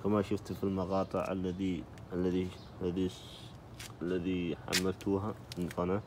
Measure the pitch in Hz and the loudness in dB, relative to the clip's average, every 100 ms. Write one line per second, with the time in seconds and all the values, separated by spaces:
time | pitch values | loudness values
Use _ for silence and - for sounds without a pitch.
0 | 98 104 98 101 - 92 98 95 90 95 | 4 4 4 0 -2 -2 2 2 2 2
1 | 92 98 - 95 92 90 95 87 - - | 2 0 0 0 0 0 0 0 -4 -12
2 | - 90 92 90 92 - - - 90 87 | -4 2 4 4 0 -4 -14 -4 -2 2
3 | 92 - - - - - - - - - | 0 0 -14 -14 -14 -14 -16 -12 -12 -6
4 | 85 92 87 92 87 73 - 87 92 92 | 0 0 2 2 0 -2 0 2 2 0
5 | - 98 104 117 - - 87 - 90 95 | 2 2 2 -6 -8 -4 -2 0 2 2